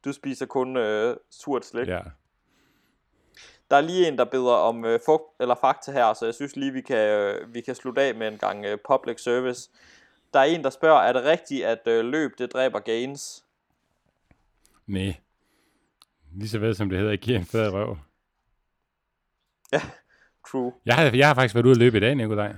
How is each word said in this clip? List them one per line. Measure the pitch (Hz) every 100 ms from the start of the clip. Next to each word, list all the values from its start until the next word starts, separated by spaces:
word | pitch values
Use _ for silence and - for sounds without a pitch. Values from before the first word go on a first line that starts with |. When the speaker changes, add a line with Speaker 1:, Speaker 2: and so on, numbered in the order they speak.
| 139
Speaker 1:
du |
spiser | 139 139 127 131
kun, | 139 127 131
øh, | 110 107 113 120 _
surt | - - 127 -
slik. | 117 117
Speaker 2:
Ja. | 90 87 - _ _ _ _ _ _ _ _ _ _ _ - - _ _
Speaker 1:
Der | 143
er |
lige | 160 185 175
en, | 131
der | 120
beder | 131 123
om, | 120 95 117 113
øh, | 117 -
fugt | 156 156 _
eller | 123 120
fakta | 135 - -
her, | 139 117
så | 110 113
jeg |
synes | 117 143 -
lige, | 139
vi | 131
kan, | 127 120 107
øh, | 107 101 - 117
vi | 117
kan | 113 123
slutte | 131 120
af | 139 110
med | 110
en | 107
gang, | 98 101 104
øh, | 104 -
public | 131 - 117
service. | - 120 127 123 - _ _ _ _ _ _
Der | 139
er |
en, | 139 170
der | 135
spørger, | - 160 151
er | 104
det | 127
rigtigt, | 131 175 - 139 95
at, | 113 -
øh, | 113 117
løb, | 151 147 -
det | 123
dræber | 131 131 107
gains? | 104 113 127 143 - - _ _ _ _ _ _ _ _ _ _ _ _ _ _ -
Speaker 2:
Næ. | 98 98 - _ _ _ _ _ _ _ _ _ _ _
Lige | 85 107
så | 110
vel | 107 101
som | 104
det | 92
hedder, | 107 104
giver | 107 120
en | 87
fed | 113 107
røv. | 95 107 98 - _ _ _ _ _ _ _ _ _ _ _ _ _ _ _ _
Speaker 1:
Ja, | 143 - - _ _ _ _ -
true. | 135 123 123 -
Speaker 2:
Jeg | 123
har, | 156 127
jeg | 147
har |
faktisk | 131 127 110
været | 120
ude |
at | 127
løbe | 120 110
i |
dag, | 107 139
Nikolaj. | 110 104 104